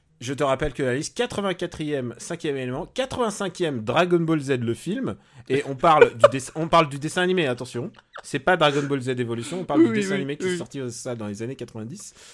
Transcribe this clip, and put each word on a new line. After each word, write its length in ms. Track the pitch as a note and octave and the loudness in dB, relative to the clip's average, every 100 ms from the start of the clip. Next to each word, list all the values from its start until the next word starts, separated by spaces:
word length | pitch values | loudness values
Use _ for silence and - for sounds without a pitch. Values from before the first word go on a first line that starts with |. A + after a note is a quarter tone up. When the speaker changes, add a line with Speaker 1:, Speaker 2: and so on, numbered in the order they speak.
| _ _ | _ _
Speaker 1:
je 120 | A#2+ | -8
te 120 | C3+ | -2
rappelle 280 | C#3 C3 D3+ | 0 0 -2
que 100 | - | -2
la 100 | C3 | -2
liste, 220 | C3 - - | -2 -4 -4
quatre-vingt-quatrième, 1000 | A#3+ - G3 F3 E3+ - D3+ C#3+ A#2+ - | -4 -2 -4 -4 -6 -6 -4 -4 -4 -8
cinquième 380 | - E3+ D#3 C3+ | -10 -6 -4 -4
élément, 300 | B2+ C3+ D#3 | -4 -6 -6
quatre-vingt-cinquième, 960 | - C4 B3+ A3+ G#3 G3 F3+ E3 B2+ | -6 -4 -2 -2 -2 -6 -2 -2 -2
Dragon 380 | G#2+ C#3 F3+ F3 | 0 2 4 4
Ball 180 | D#3+ D#3+ | 2 0
Z, 200 | C3+ B2+ | 0 0
le 140 | A#2 | 0
film, 420 | A2+ E3 B3+ F#3 - _ B2+ - | -4 -4 -4 -4 -6 _ -20 -4
et 160 | C3+ C3+ | -2 -2
on 80 | |
parle 400 | C3 E3+ D3+ D#3 A#2 | 2 4 8 6 8
du 100 | - | 4
dess-, 220 | C3 - | 4 -4
<laughs> 20 | |
on 140 | D#3+ E3 | -6 4
parle 200 | E3+ D3+ | 4 4
du 120 | C#3 | -2
dessin 220 | D3+ F3+ | -4 0
animé, 260 | F3+ F#3 C#3 | 2 2 0
attention, 420 | B2 B2 A#2+ A#2+ - _ - | -2 -6 -6 -8 -12 _ -20
c'est 160 | - C#3 | -8 -2
pas 180 | F3+ F3+ | 2 4
Dragon 260 | D3+ C#3+ | 4 4
Ball 160 | C#3+ C#3 | 0 -2
Z 80 | B2 | -2
Evolution, 520 | B2 A#2 A#2 A#2 F3+ | -2 -2 -4 -6 -6
on 40 | |
parle 160 | E3+ D3 | 0 4
Speaker 2:
Oui, 60 | A#3 | 6
Speaker 1:
du 40 | |
Speaker 2:
oui, 40 | G#3+ | 4
Speaker 1:
dessin 120 | F#3+ | 0
Speaker 2:
oui, 60 | G3 | -2
Speaker 1:
animé 200 | C#3 D3 | -4 -4
qui 100 | F3+ | -4
Speaker 2:
oui. 60 | |
Speaker 1:
est 60 | F3 | -4
sorti, 200 | - C#3 | -6 -8
euh, 80 | B2 | -8
ça 260 | A#2+ C3 A#2 | -8 -8 -6
dans 100 | G#2 | -8
les 160 | G#2 | -6
années 140 | A#2 C3+ | -8 -8
quatre-vingt-dix, 580 | A#2+ A2 A2 G3 - - - | -12 -12 -12 -12 -16 -20 -20